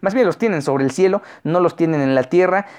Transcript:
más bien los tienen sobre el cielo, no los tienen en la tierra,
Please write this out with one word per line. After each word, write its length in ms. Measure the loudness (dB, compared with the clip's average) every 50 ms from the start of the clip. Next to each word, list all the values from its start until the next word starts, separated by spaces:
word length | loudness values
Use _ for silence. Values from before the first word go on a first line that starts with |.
más 120 | -6 -2 0
bien 140 | 0 0
los 100 | 0 0
tienen 240 | -2 -2 -2 -2 -2
sobre 220 | -2 -2 -2 0 0
el 80 | -2
cielo, 320 | 0 0 0 0 0 -2 -6 -10 -20 -10 _
no 160 | -2 0 2
los 160 | 2 0 0
tienen 260 | 0 -2 0 0 0
en 120 | 0 0 0
la 120 | 0 0
tierra, 420 | 0 0 2 2 2 0 -2 -4 -6 -16